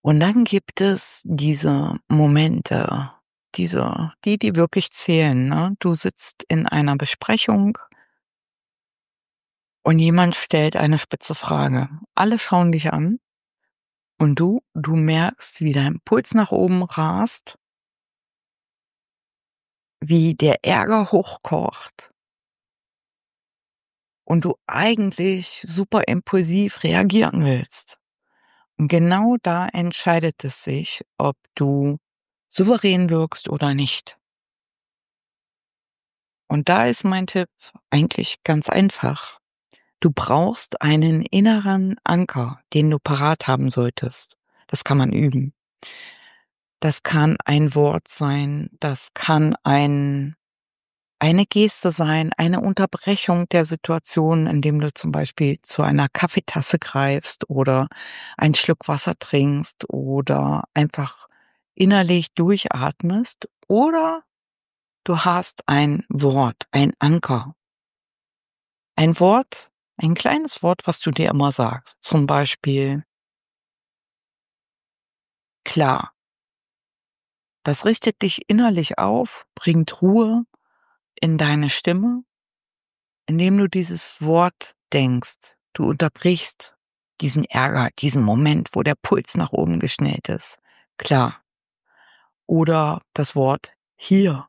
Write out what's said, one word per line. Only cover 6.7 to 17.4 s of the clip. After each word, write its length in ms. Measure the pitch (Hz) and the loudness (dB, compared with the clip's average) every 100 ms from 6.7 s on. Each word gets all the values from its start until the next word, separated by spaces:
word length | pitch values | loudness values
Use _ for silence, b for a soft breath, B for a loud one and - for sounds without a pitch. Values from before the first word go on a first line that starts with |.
| 147 143 | 0 0
Besprechung 800 | 139 147 - - 220 - 208 202 226 - b b b _ _ _ _ _ _ _ _ _ _ _ _ _ _ _ _ | 0 -4 -6 -2 0 2 2 2 -2 -12 b b b _ _ _ _ _ _ _ _ _ _ _ _ _ _ _ _
und 160 | - 160 | 2 4
jemand 360 | 165 170 175 | 4 4 4
stellt 400 | - - 160 151 | 0 0 2 2
eine 220 | - 151 156 | 2 2 0
spitze 380 | - - - | -2 -8 -8
Frage. 520 | 156 - 151 139 127 135 151 - | -8 -4 -2 0 0 -4 -8 -8
Alle 240 | - 202 226 | 0 0 0
schauen 320 | - 180 175 | 0 2 4
dich 200 | 160 156 | 2 -2
an 280 | 156 160 233 _ _ _ _ _ _ _ _ _ _ | -2 -2 -2 _ _ _ _ _ _ _ _ _ _
und 220 | 151 139 | 2 4
du, 220 | 175 233 _ | 2 0 _
du 220 | 160 156 | -8 -2
merkst, 680 | 160 156 160 175 - - - | 0 2 2 0 -4 -10 -4
wie 120 | 156 | -2
dein 260 | 143 139 165 | 0 0 -4
Puls 320 | - 226 - | 0 0 2
nach 180 | 226 202 | 0 2
oben 300 | - 185 180 | 2 2 0
rast, 800 | 180 - 156 180 226 - | -2 -4 -2 -2 -2 -4